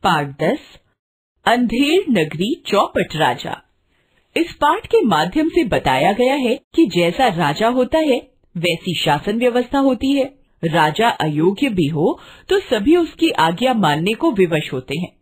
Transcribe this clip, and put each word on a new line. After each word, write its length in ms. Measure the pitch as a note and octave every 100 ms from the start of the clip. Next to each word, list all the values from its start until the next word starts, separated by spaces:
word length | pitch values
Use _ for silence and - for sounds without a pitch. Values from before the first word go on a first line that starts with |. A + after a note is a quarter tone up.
पाठ 220 | G3+ E3 C#3+ C#3
दस, 180 | D#3 C4+ - - _ _ _ _ _ _ -
अंधेर 580 | A#3 B3 A#3 C#4+ F4 G4+
नगरी 440 | A3 D#3 D#3 G3 D4+ -
चौपट 500 | G3+ E4+ - - D3+
राजा। 400 | D3 A#2+ - A2+ _ _ _ _ _ _ _ -
इस 160 | E4+
पाठ 340 | - D4 F4+ -
के 140 | A4+
माध्यम 440 | D4+ D#3+ D#3+ G#3 D#4+
से 160 | F4 C4+
बताया 460 | D#3+ - C3 D#3+
गया 220 | G3+ B3 C#4+
है 180 | B3 C4 _
कि 100 | - D#4
जैसा 420 | F3 E3+ F3 C4
राजा 400 | E3+ D#3 D3 A3
होता 300 | B3 B3 D#4+
है, 200 | D#4 B3+ - _ _
वैसी 400 | F3+ E3+ D#3+ -
शासन 440 | E3 - D3 E3+ A3
व्यवस्था 400 | B3 A#3+ A#3+ C#4
होती 340 | C4+ B3+ C4+
है। 120 | C#4 C4+ _ _ _
राजा 460 | E3 D#3+ D#3 D3+ A3+
अयोग्य 600 | - D#3 D3 E3 G3+ C#4
भी 160 | G3 D3
हो, 320 | D#3 F3 F4 - - -
तो 100 | F#4+
सभी 360 | - A3 G#3 F4
उसकी 340 | D#4+ - D#4+ -
आज्ञा 340 | E3 E3+ B3+
मानने 380 | A#3+ F3 D3 F3
को 160 | A3 E4
विवश 400 | A3 F3+ D#3+ -
होते 260 | C3 - C#3
हैं। 120 | F3 _